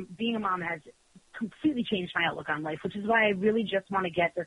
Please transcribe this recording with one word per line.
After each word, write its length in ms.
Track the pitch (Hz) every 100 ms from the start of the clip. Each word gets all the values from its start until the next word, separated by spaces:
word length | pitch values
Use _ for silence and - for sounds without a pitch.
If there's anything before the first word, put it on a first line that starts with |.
| 185 175
being 200 | 233 226
a 40 |
mom 200 | 202 185
has 180 | 170 165 - - _ - _ -
completely 480 | 208 - 311 247
changed 280 | - 196 180
my 100 | 175 165
outlook 220 | 151 151
on 140 | 151
life, 160 | 156 156
which 140 | 190 208
is 100 | 208
why 200 | 226 214
I 20 |
really 320 | 190 214 220
just 280 | 202 196 -
wanna 180 | 196 180
get 260 | 165 170
this 120 | -